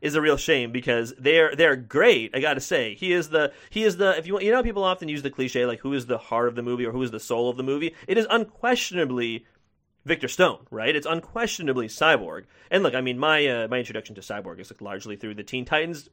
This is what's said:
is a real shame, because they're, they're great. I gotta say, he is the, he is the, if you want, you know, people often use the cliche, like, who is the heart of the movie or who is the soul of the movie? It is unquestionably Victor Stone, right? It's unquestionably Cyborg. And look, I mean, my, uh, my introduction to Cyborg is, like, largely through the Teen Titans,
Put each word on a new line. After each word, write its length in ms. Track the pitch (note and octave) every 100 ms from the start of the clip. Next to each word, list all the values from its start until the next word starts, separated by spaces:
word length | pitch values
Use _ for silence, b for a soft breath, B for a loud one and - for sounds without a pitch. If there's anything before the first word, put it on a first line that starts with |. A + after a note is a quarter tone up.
is 140 | D3+ D3+
a 60 |
real 160 | D3+ C#3+
shame, 340 | - C#3+ A#2
because 420 | B2 B2+ A#2+ A#2 -
they're, 380 | C3 D#3+ D#3 C#3+
they're 200 | D#3+ C3
great. 560 | A2+ C#3 A3+ D#3+ A2 C3
I 40 |
gotta 220 | D3+ C3
say, 340 | - E3 A2+ G2
he 180 | F#3
is 160 | F3 D3+
the, 240 | D#3 D3 B B
he 140 | G#3+
is 140 | A3 F3
the, 200 | G3 E3
if 100 | E3
you 60 |
want, 120 | G3 G3+
you 60 |
know, 120 | B3
people 200 | A#3 G3+
often 260 | F#3+ F#3 D#3+
use 120 | D3+
the 100 | C#3
cliche, 340 | - B2+ B2+ B2
like, 140 | A2+
who 140 | C3+
is 120 | C#3 A#2+
the 120 | A#2+
heart 300 | - A#2 A#2+
of 80 | A#2+
the 80 |
movie 220 | A#2+ B2 A#2
or 60 |
who 120 | B2
is 80 | B2+
the 80 | A2
soul 300 | - A#2 B2
of 80 | B2
the 60 |
movie? 320 | C3 C#3+ D#3+ B B
It 100 | G3
is 100 | A3
unquestionably 1160 | A3+ A3 - A#3+ B3 - F3+ D3 B2 A#2 A2+ b b _ _ _ _ C3+
Victor 200 | D#3+ E3+
Stone, 360 | - F3+ G2+ -
right? 240 | A2 A#2 D3+
It's 100 | D3
unquestionably 840 | E3 - A3+ A#3 - D#3 B2+ A2+
Cyborg. 580 | - D#3 C#3 F2+ D#2 - b b
And 100 | F#3
look, 140 | F3 B2+
I 60 |
mean, 180 | B2+ B2
my, 260 | D3+ D#3 C#3+
uh, 220 | A#2+ A2
my 100 | B2+
introduction 380 | A#2 A2 - G2+
to 60 |
Cyborg 380 | - G#2 F#2 F2
is, 120 | F#2
like, 100 | -
largely 360 | G2+ G2 A2 G2+
through 180 | G#2+ G#2
the 80 |
Teen 220 | G2+ C3 B2
Titans, 440 | D#3 E3 D#3+ -